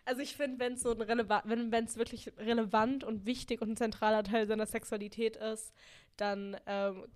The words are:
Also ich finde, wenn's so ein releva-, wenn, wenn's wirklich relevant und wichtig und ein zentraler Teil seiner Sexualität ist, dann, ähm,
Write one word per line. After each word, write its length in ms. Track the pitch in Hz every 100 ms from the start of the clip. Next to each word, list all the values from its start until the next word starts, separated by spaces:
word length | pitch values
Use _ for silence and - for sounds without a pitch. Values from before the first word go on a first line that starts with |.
Also 160 | - 254
ich 160 | 285 -
finde, 220 | 285 247
wenn's 240 | 247 247
so 80 | 247
ein 100 | 226
releva-, 420 | 214 233 208 208 214
wenn, 260 | 226 233
wenn's 240 | 226 226 220
wirklich 340 | 226 233 - -
relevant 680 | 214 233 214 214 220 269
und 200 | 240 220
wichtig 380 | 196 247 - 226
und 80 | 220
ein 60 | 226
zentraler 460 | 226 208 214 214
Teil 240 | 202 226 214
seiner 200 | 214 214
Sexualität 680 | 226 - 214 208 214 226 220
ist, 360 | 220 220 - - - - - -
dann, 380 | 202 202 196 196 -
ähm, 400 | 202 196 190 -